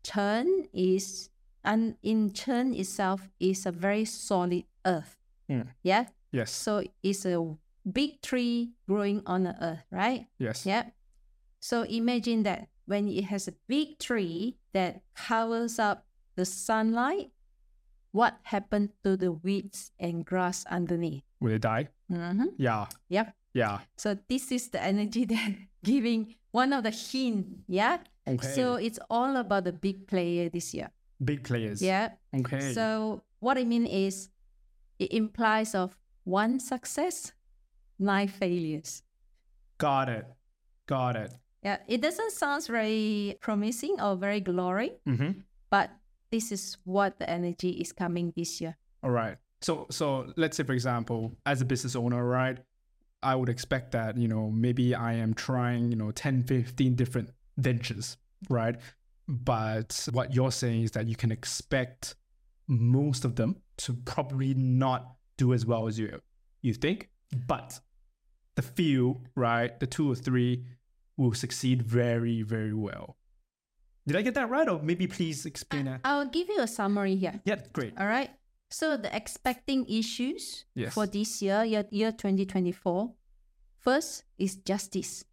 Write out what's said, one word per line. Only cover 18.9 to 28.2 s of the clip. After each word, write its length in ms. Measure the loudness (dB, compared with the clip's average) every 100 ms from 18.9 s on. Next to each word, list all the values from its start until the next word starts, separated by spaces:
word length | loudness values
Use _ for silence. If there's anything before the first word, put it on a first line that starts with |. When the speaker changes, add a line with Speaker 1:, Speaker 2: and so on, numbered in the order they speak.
| _
Speaker 1:
to 120 | 2 4
the 160 | 2
weeds 600 | 0 0 0 -2 -14 -16 _
and 260 | -4 -4
grass 400 | -2 0 0 -2 -4
underneath? 560 | -2 0 0 0 -4 _ _
Speaker 2:
Will 120 | 0
it 100 | 2
die? 260 | 2 0 -2 _ -6
Speaker 1:
Mm-hmm. 460 | -4 0 0 0 2
Speaker 2:
Yeah. 280 | 0 0 -4 -12 _
Speaker 1:
Yep. 260 | 0 0 -8 _
Speaker 2:
Yeah. 260 | 0 0 -2 -10 -6
Speaker 1:
So 200 | -4 -4 -2
this 240 | -4 -2
is 160 | -4 -4
the 120 | -4
energy 420 | 0 0 0 0
<laughs> 80 | 0
that 200 | 0 -2 -6 -12 _
giving 500 | 2 2 4 0 -2 -12 _
one 200 | 2 2
of 120 | 2
the 60 | 0
hint, 720 | -4 -6 -2 0 0 -4 -10 -2
yeah? 300 | 2 2 2 -4 _